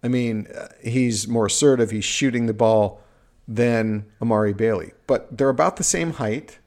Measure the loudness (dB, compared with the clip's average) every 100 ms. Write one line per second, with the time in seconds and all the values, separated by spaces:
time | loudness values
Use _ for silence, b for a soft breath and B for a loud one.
0 | 0 -2 0 -4 -6 -12 -16 -12 -4 0
1 | 0 0 -2 0 0 4 4 4 2 -2
2 | -4 -2 0 0 -2 2 4 4 2 b
3 | b b b b -12 -2 0 2 0 -2
4 | -6 _ 0 2 2 0 0 0 -4 -16
5 | -2 -2 -2 -2 0 2 0 0 -4 -2
6 | -4 -4 -4 -4 -8 -20